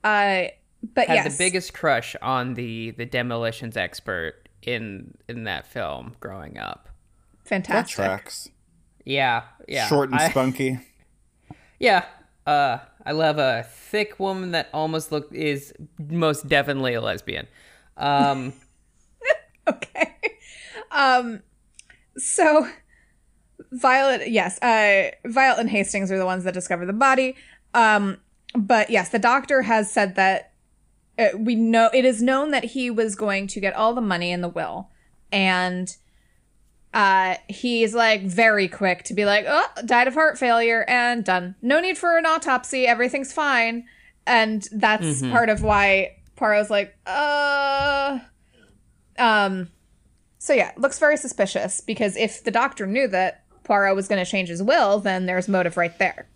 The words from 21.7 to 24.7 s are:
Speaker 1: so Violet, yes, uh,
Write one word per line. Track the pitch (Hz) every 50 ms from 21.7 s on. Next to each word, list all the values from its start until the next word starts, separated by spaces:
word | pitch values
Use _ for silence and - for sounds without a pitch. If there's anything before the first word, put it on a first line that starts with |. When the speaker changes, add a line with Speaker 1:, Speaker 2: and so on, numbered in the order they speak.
| _ - _ _ - _ _ _ _ -
Speaker 1:
so | - - - - 359 311 302 311 - - - - _ _ _ _ _ _ _ _ _ _ _ _ _ _ _ - - _
Violet, | 262 247 - 262 254 269 269 277 254 226 - -
yes, | 226 214 170 185 190 -
uh, | - 240